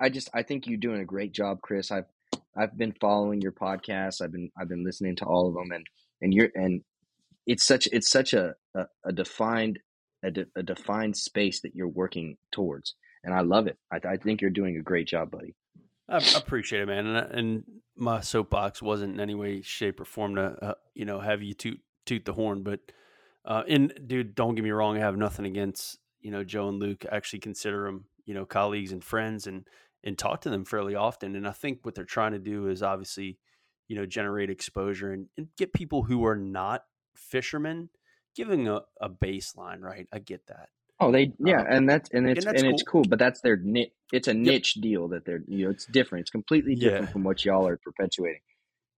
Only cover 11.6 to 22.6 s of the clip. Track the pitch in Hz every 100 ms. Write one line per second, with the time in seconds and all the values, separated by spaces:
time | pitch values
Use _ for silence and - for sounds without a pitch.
11.6 | - - 87 82 92 87 82 - _ -
12.6 | 95 71 - - _ _ 90 92 87 101
13.6 | 107 - - 85 90 95 104 107 98 92
14.6 | 95 80 78 87 82 85 80 - - -
15.6 | _ _ _ _ - 180 - 151 - 123
16.6 | - 107 101 98 107 113 - 120 113 110
17.6 | - - _ - 120 113 - 113 104 101
18.6 | 101 - 107 107 101 98 104 104 101 98
19.6 | 98 - 104 - - - 104 98 95 -
20.6 | 104 - _ - 104 101 104 104 104 101
21.6 | 117 - _ _ - 117 104 95 110 98